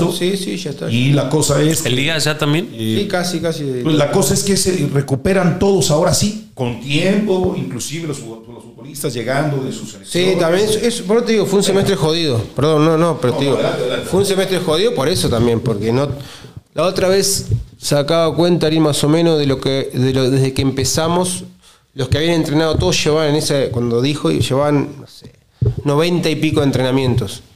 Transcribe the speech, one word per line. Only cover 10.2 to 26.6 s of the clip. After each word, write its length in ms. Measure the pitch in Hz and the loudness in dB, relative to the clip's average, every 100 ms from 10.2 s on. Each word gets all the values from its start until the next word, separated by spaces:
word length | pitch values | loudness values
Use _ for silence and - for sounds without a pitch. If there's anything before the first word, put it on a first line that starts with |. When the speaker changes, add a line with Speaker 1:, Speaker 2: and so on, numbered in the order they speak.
| 185 180 | 2 2
Speaker 1:
Sí, 40 | |
también, 300 | 165 180 214 | 2 2 2
eso, 100 | 214 | 2
eso, 240 | 240 - | 0 -2
por 140 | 180 226 | 0 0
eso 80 | 208 | 2
te 60 | |
digo, 120 | 220 180 | 2 2
fue 120 | 202 | 2
un 40 | 196 | 2
semestre 320 | 190 196 196 | 2 2 2
jodido. 400 | 156 165 160 113 - - | 0 0 0 0 -2 0
Perdón, 300 | 151 151 156 | 2 4 4
no, 120 | 160 | 4
no, 220 | 170 151 | 2 2
pero 140 | - | 0
Speaker 2:
No, 60 | - | 2
Speaker 1:
te 40 | 139 | 2
digo, 100 | 117 | 2
Speaker 2:
adelante, 240 | - - | 0 0
adelante. 220 | - - - | -2 -4 0
Speaker 1:
fue 100 | 185 | 0
un 40 | 196 | 2
semestre 340 | 190 185 180 | 0 0 0
jodido 360 | 180 156 226 240 | 0 2 2 0
por 140 | 135 | 0
eso 180 | 185 147 | 0 0
también, 320 | 117 120 117 | 2 2 2
porque 320 | - 101 110 | 0 -2 0
no, 160 | 120 139 127 - - - - _ - | 0 0 -4 -12 -18 -20 -20 _ -2
la 80 | 175 | -2
otra 240 | 180 185 | 0 2
vez 380 | 190 185 - - - - - | 2 2 -2 -2 -4 -4 -10
se 180 | - 147 | -2 0
acaba 360 | 139 165 165 | 2 2 2
cuenta, 340 | 147 175 175 156 | 2 2 4 2
Ari, 120 | 160 | 2
más 240 | 151 139 | 2 2
o 60 | 147 | 2
menos, 280 | 160 170 156 | 4 4 2
de 100 | 143 | 2
lo 120 | 127 | 0
que, 300 | 135 135 - | 0 -2 -2
de 200 | 123 131 | 0 0
lo, 160 | 131 131 | 2 2
desde 220 | 135 131 | 2 2
que 80 | 135 | 0
empezamos, 800 | 135 135 131 - 160 175 180 - - - - _ _ | -2 0 -2 0 0 0 0 -4 -10 -20 -20 _ _
los 140 | 135 127 | -8 -2
que 120 | 139 | 0
habían 160 | 165 170 | 2 0
entrenado 400 | 156 147 160 156 | 0 0 0 0
todos 260 | 180 - | 0 0
llevaban 280 | 156 156 156 | 0 2 2
en 40 | 147 | 0
esa, 340 | 147 143 123 | 0 0 0
cuando 320 | 117 120 117 | -2 0 0
dijo, 300 | 135 147 - | 0 0 0
llevaban, 640 | 143 - 127 147 143 131 135 | 0 0 0 2 0 -2 -8
no 60 | 117 | -20
sé, 300 | - - - _ - 120 - | -20 -20 -20 _ -2 -2 0
noventa 460 | 147 143 170 175 170 | 0 0 2 0 0
y 60 | 151 | 0
pico 240 | 151 151 | 0 2